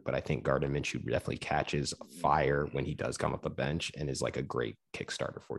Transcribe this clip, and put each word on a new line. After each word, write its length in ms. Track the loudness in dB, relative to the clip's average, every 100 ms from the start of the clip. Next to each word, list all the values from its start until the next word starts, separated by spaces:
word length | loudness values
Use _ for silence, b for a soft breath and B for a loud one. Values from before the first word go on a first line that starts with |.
but 100 | 0
I 60 | 0
think 220 | 2 0
Gardner 240 | 4 2 4
Minshew 340 | 0 0 -2 0
definitely 300 | 0 0 -4
catches 560 | 0 2 2 0 -2 -4 -12 -2
fire 480 | 4 6 6 4 2
when 120 | 0
he 100 | -2
does 220 | -2 -2 -2
come 160 | -2
off 80 | -2
the 80 | -4
bench 420 | -2 0 0 -2 -4
and 140 | -4
is, 100 | -2
like, 160 | -2 -2
a 60 |
great 340 | -2 -2 -2 -6 _
Kickstarter 500 | -8 -6 -4 -4 -6
for 160 | -8